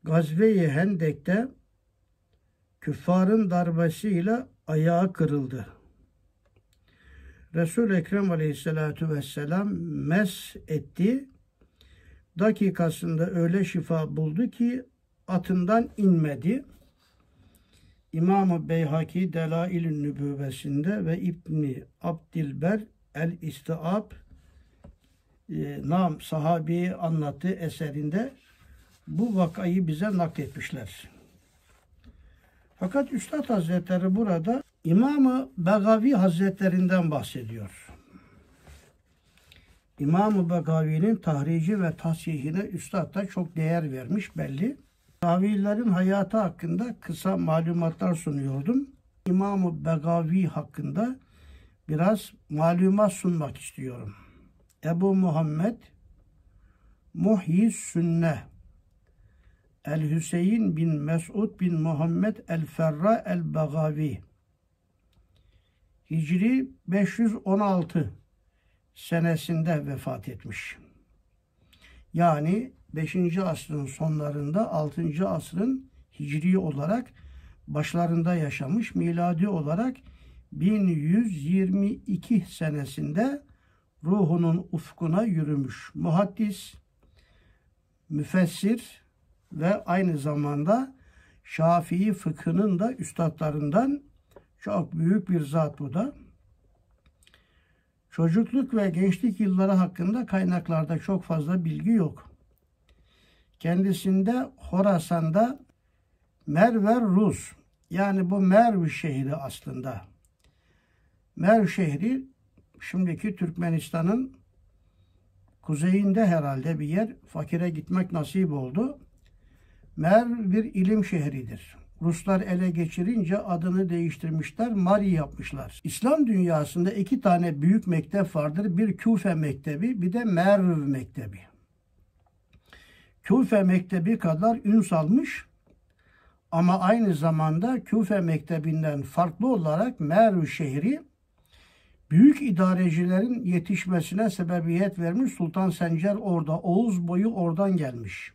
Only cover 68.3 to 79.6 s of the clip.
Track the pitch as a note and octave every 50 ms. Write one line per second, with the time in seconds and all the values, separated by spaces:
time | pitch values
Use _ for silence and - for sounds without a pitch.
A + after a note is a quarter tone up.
68.3 | _ _ _ _ _ _ _ _ _ _ _ _ _ - - - E3+ E3+ E3 E3+
69.3 | E3 D#3 - - E3+ D#3+ E3 E3 E3+ D3+ C#3+ C#3+ C#3 - - C3+ B2+ B2 - -
70.3 | A#2 G2+ - A2+ G#2 - - - - - - _ _ _ _ _ _ _ _ _
71.3 | _ _ _ _ _ _ _ _ _ _ - - - - - _ - E3 F3 E3+
72.3 | D#3 D3 D3+ D#3+ F#3 A3 A#3+ - - _ - _ - D3+ D#3+ D3+ - F#3 F3+ F3
73.3 | E3 F#3+ G3 F3+ D#3 - - - D3+ D3 C#3+ C3+ - - D3+ D#3+ D#3 D3+ D3 D3
74.3 | C#3+ D3 D3 C#3+ D#3 G3+ A3+ - - D#3 D3+ D3 - - E3+ E3 C#3+ D#3 F#3+ G3
75.3 | F3+ D#3+ - - E3 E3+ G#3 B3+ C4+ C4 - - _ - - _ _ - D3 C#3+
76.3 | C#3+ D3+ D3+ F3+ F#3 F#3+ F#3 D#3+ C#3 C#3 C#3+ E3 G#3 B3 B3+ - - - - -
77.3 | - - - - - _ _ - D3 D3 D3+ - - E3+ E3+ E3 E3+ E3+ D#3+ F3
78.3 | F3+ E3+ D3+ C#3+ - - - C3 F3 A#3 A3+ - - F3+ E3+ E3+ E3+ E3+ F3 F3
79.3 | F3+ D#3+ F#3 G#3 G3 E3